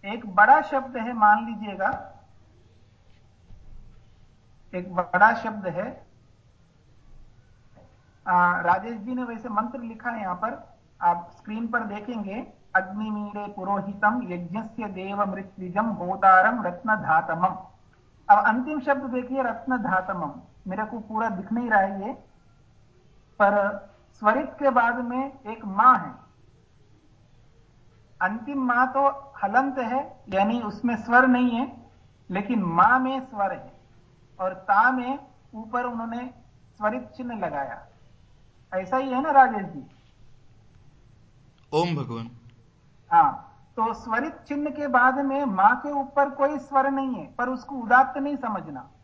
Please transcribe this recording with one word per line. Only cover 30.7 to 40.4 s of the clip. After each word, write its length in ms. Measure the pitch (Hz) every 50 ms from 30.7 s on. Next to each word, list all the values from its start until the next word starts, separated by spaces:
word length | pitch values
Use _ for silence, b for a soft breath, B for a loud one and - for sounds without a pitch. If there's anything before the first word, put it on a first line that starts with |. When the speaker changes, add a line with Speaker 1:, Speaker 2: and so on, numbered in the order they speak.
| 202 - - 240 233
Speaker 1:
स्वर 300 | 214 - - 240 247 262
नहीं 240 | 262 247 247 247 247
है, 400 | 233 233 269 - - - - - _ _ _ - _ _ _ _
लेकिन 320 | 180 190 208 - 247 220 190
माँ 380 | 170 165 170 190 220 247 262
में 260 | 254 262 269 262 254
स्वर 260 | - 233 208 196 190 175
है, 200 | - - - - - - _ _ - _ _ _ _ _ _ _ -
और 140 | 185 185 185
ता 360 | - - - 202 202 226 254
में 280 | 254 254 247 247 277 285 - - _ _ _ _ -
ऊपर 300 | 220 220 220 226 240 247
उन्होंने 500 | 247 240 226 233 233 226 240 247 254 - - - - _ - _ - _
स्वरित 320 | _ 208 214 233 254 - -
चिन्ह 260 | - - 254 240 233
लगाया। 520 | 214 185 160 147 143 139 123 113 - - - _ _ - _ - _ - _ - _ _ _ _ _ - _ -
ऐसा 220 | 185 190 185 262
ही 140 | 254 277 269
है 100 | 254 254
ना 100 | 285 320
राजेश 320 | 285 277 262 240 226 208 190
जी? 280 | 160 151 143 123 - - - _ _ _ _ - - - -